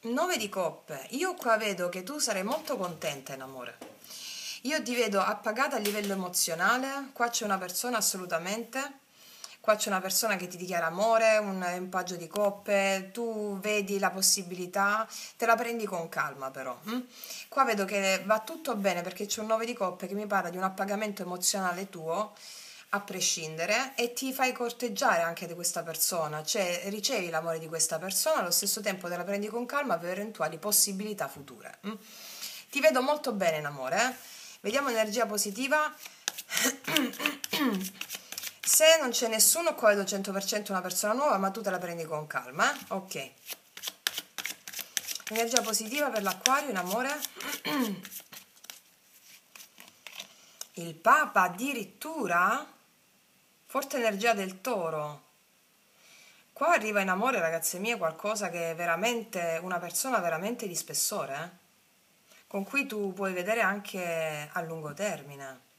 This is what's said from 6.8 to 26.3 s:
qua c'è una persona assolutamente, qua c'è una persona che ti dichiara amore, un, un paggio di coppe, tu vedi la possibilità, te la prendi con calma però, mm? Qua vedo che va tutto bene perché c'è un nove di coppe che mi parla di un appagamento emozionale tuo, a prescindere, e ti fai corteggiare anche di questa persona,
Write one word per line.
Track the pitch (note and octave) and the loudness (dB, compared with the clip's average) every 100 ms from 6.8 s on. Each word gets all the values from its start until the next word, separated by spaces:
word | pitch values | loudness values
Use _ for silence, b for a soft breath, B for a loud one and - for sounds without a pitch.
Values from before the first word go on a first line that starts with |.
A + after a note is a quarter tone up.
| C4+ C#4 C4+ | 2 -4 -8
qua | - A#3+ | -2 0
c'è | A#3 G#3+ | 0 0
una | F#3+ | 0
persona | F3+ - B3 A#3 | 0 -2 0 2
assolutamente, | G#3 G3 F3+ E3 F3 A3 A3+ C4 C#4+ C#4 _ B B B B B | 2 0 -2 -2 -2 -4 -4 -6 -6 -10 _ B B B B B
qua | - G#3 | 2 2
c'è | G#3+ | 4
una | F#3+ | 0
persona | F#3+ F#3+ A3+ F#3+ | 2 0 2 0
che | F3+ | -2
ti | F3+ | -8
dichiara | F3+ F3 E3 | -4 0 0
amore, | F3 A3 A3+ A3+ G#3+ | 2 4 6 6 6
un, | G#3 F#3+ | 2 -2
un | F3+ F3+ F#3 | -2 -4 -2
paggio | F#3 F3 F3+ | -4 -2 -6
di | E3 | -4
coppe, | G#3 G#3 G3 - G3+ G3 F#3+ F#3+ | 2 2 2 2 4 4 2 -2
tu | A#3 A#3 A3 G#3 G3 | -4 -4 -2 -4 -4
vedi | G3+ G#3 G3 G3 | 0 0 0 2
la | F#3+ | 2
possibilità, | F#3+ F#3+ - F3+ F3+ F3+ G3 G3+ G#3+ A3 B B B | 4 4 4 0 -6 -2 2 4 4 0 B B B
te | A3+ | 4
la | A3+ | 4
prendi | A#3 A#3 G#3 | 4 -2 -4
con | F3+ E3 | -4 -4
calma | - D3 C#3 C3+ | -2 -4 -4 -8
però, | C3+ C3 B2+ E3 | -6 -8 -8 -6
mm? | A#3+ B3 B B B B | -6 -6 B B B B
Qua | - B3 | 2 4
vedo | G#3+ F#3+ | 4 2
che | G3+ G3 F#3+ F#3 | 2 2 2 2
va | A3 | 2
tutto | A3 E4 - A3 | 2 -8 -4 0
bene | G3 F3 | 2 0
perché | F3 F3+ G#3 | -4 -6 -6
c'è | - | -4
un | G#3+ | 0
nove | A3 A#3 | 0 0
di | |
coppe | A#3+ F#3 F3+ F3+ | -2 -2 -2 -6
che | G3 | -4
mi | G#3 | 0
parla | G3 F3 | 0 0
di | F3+ | -2
un | |
appagamento | F#3+ F#3+ G3 G3+ G#3+ G3+ | -2 -2 -2 0 -2 -4
emozionale | F3+ F3+ F#3 G3+ F#3 F3 G3 | -6 -2 0 2 0 -2 -6
tuo, | F3 D#3+ E3+ G#3+ B B B B B B G3+ | -8 -4 -2 -2 B B B B B B -4
a | |
prescindere, | G3 F#3 E3+ - D#3+ D#3+ F3 A3 C4 - | -4 -2 0 0 -4 -4 0 2 0 0
e | A#3+ | -2
ti | A#3+ C4+ | 0 -4
fai | C4 B3+ | 2 2
corteggiare | B3+ A#3+ A#3+ A#3+ G3 C4 F3+ | 2 -4 -2 -4 2 4 4
anche | E3 E3+ E3+ | 2 -2 -8
di | E3+ | -4
questa | E3+ F3+ | -2 -2
persona, | E3 D#3+ - F3+ D3+ | -4 0 2 2 -2